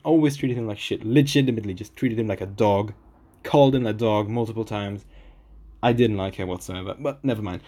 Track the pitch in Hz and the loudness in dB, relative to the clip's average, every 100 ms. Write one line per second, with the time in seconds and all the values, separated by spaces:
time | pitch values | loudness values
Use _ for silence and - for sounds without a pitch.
0 | - 160 151 143 135 120 113 101 - 90 | 2 4 4 2 -2 -2 -4 -6 -6 -4
1 | 110 131 139 143 131 113 101 92 98 - | 2 4 4 4 2 0 -4 -8 -12 -4
2 | 127 113 110 95 98 98 107 101 107 - | -2 -2 -2 -4 -6 0 2 2 0 -8
3 | _ _ _ _ - 151 135 131 117 107 | _ _ _ _ 0 4 6 4 0 0
4 | 113 104 104 117 113 110 110 107 101 101 | 2 2 0 -2 -4 -6 -6 -6 -6 -10
5 | - - - - _ - - - 120 117 | -14 -20 -20 -20 _ -20 -20 -2 2 4
6 | 117 101 95 98 92 90 - 92 95 - | 2 2 -4 -6 -6 -8 -8 -10 -10 -8
7 | 139 135 135 110 104 87 | -8 -6 -4 -4 -4 -10